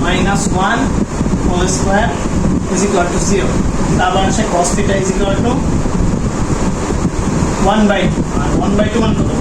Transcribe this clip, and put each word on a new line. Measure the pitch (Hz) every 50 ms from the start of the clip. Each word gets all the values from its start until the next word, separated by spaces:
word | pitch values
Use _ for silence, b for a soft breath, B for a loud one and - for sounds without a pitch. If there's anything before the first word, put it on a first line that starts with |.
| -
minus | 180 185 185 202 202 196 196 - 196 - 185 190 208
one | 233 262 269 - - - 202 - - - - - - - -
whole | 185 - - 180 190 185
square | - - 202 196 208 226 220 - - - - - - - - - - - -
is | 190 180 196
equal | 196 180 180 175 170
to | 175 175 160 -
zero। | 208 190 - - - - - - - - - - - -
তারপর | 359 370 185 196
আসে | 190 190 190 - 214 -
cos | - - 175 - -
theta | - 196 196 196 190
is | 190 185
equal | 185 196 208 - - - -
to | 240 - - - - - - - - - - - - - - - - - - - - - - - - - - - - - - - - - - - - - - - - - - 208 196 214
one | 220 208 202
by | 202 190
two। | 175 156 - - - - - -
আর | - 180 165 170
one | 185 190 196 208
by | 214 214
two | - 233
মান | 214 - -
কত? | - - - - -